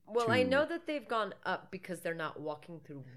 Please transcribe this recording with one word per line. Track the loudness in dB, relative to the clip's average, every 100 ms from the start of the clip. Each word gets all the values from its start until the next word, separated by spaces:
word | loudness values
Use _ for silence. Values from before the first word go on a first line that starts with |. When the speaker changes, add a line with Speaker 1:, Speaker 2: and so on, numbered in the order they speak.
| -2
Speaker 1:
Well, | 2 4
I | 6
Speaker 2:
to | 6
Speaker 1:
know | 4 4
that | 0 -2
they've | -4 0
gone | 0 0 -2
up | -2 -2 -4
because | -10 -6 -4
they're | -4
not | -2 -2 -4
walking | -4 -6 -8 -14
through | -12 -12 -12